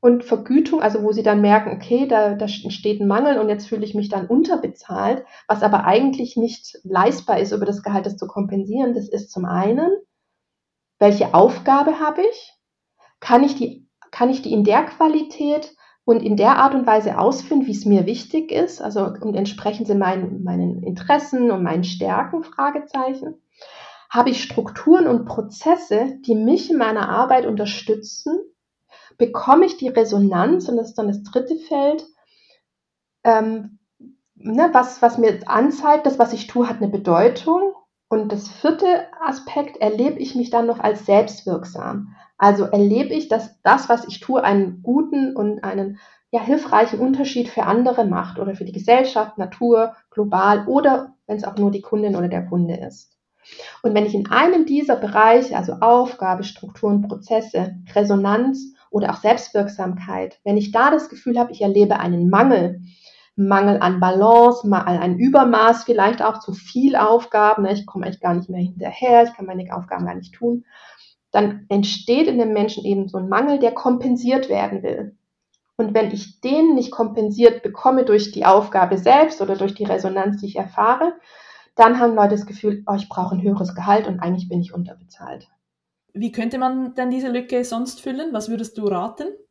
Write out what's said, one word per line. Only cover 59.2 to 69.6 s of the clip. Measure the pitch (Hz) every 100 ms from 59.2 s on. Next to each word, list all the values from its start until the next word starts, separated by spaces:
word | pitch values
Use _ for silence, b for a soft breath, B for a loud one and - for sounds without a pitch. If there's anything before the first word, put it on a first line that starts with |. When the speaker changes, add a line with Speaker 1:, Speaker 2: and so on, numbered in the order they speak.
| 311 339 - 214 202 202 185 180 180 185 190 -
Speaker 1:
wenn | - 202
ich | 208
da | 220 269
das | 311 -
Gefühl | - - 240
habe, | 240
ich | -
erlebe | 202 196 202 208
einen | 175 175 175
Mangel, | 196 262 226 175 180 B B B B B -
Mangel | 196 196 202 202
an | 180 185
Balance, | 180 185 214 233 240 240 208
ma-, | 190
ein | - 175 180 180
Übermaß | 247 277 254 226 220 233 -
vielleicht | 226 202 240
auch, | 214 220
zu | -
viel | 190 - 247 269 262
Aufgaben, | 214 233 240 214 208 214
ne, | 196
ich | 202 202
komme | 190 180
eigentlich | 185
gar | 180
nicht | 175 180
mehr | 180
hinterher, | 180 - - - 254 240
ich | 240
kann | 233 190
meine | 185